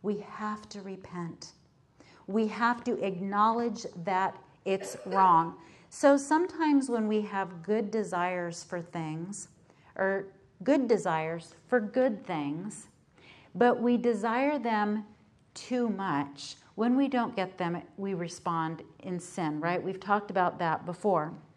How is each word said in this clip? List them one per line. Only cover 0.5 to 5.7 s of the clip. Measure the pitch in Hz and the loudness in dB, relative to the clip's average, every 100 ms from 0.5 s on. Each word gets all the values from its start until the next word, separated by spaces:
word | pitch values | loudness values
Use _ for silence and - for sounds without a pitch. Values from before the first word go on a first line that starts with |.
| 214 - | -8 -10
to | 208 | -14
repent. | 190 190 190 175 170 - - - _ _ _ _ - - - | -12 -14 -12 -8 -8 -10 -16 -20 _ _ _ _ -20 -20 -2
We | 202 220 | 0 0
have | 202 233 240 | 2 0 0
to | - 220 | -2 -2
acknowledge | 196 180 196 202 214 226 233 - - - | -2 -4 -4 4 4 4 -2 -4 -10 -8
that | 170 185 190 - - _ | -2 0 0 -4 -20 _
it's | - 190 190 - | -2 -2 -2 -12
wrong. | - 190 185 165 165 - - | -2 4 8 8 4 -4 -20